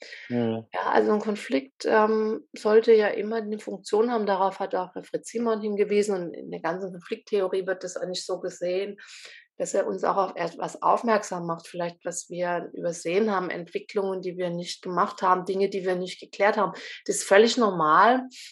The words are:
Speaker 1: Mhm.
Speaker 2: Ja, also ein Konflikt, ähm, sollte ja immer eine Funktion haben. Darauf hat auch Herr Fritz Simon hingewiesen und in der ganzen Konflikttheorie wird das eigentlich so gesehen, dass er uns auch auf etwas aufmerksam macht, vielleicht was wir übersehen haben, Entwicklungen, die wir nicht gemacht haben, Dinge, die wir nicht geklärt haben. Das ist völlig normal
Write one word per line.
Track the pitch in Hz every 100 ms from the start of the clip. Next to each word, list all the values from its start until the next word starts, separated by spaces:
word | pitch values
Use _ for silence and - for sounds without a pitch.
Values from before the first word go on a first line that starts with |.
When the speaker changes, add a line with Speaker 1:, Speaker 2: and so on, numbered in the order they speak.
| - - -
Speaker 1:
Mhm. | 123 117 113 113
Speaker 2:
Ja, | 180 208
also | - 214
ein | 214
Konflikt, | 214 208 - 269 - - -
ähm, | 220 214 220 214 220 - -
sollte | 214 220 226
ja | 220 208
immer | - 208 226
eine | 208 214
Funktion | - 196 - 214 240
haben. | 233 202
Darauf | 190 190 190
hat | 190 190
auch | 180
Herr | 185
Fritz | 180 165 -
Simon | 226 233 220
hingewiesen | 214 202 190 208 208 190
und | 170
in | - -
der | 175
ganzen | 165 180 190
Konflikttheorie | 180 - 220 - 208 190 190 185
wird | 185
das | 180 -
eigentlich | 180 180 -
so | 175
gesehen, | - - 175 185 202 202 - - - - - -
dass | 170
er | 202 214
uns | 190
auch | 180 185
auf | 185 -
etwas | 170 - 170 -
aufmerksam | 165 190 233 214 - 180 170
macht, | 170 -
vielleicht | 175 175 170 180
was | 170 -
wir | 175 175 175 170
übersehen | - 170 170 165 185 220
haben, | 190 180
Entwicklungen, | 175 170 196 - 208 190 190
die | 180 180
wir | 180
nicht | 175 175 -
gemacht | 185 175 196 -
haben, | 185 185 180
Dinge, | 190 196
die | 196
wir | 185 180
nicht | 180 -
geklärt | - - 202 220
haben. | 185 - - - -
Das | 190
ist | -
völlig | 196 233 240
normal | 220 180 151 160 214 254 254 - -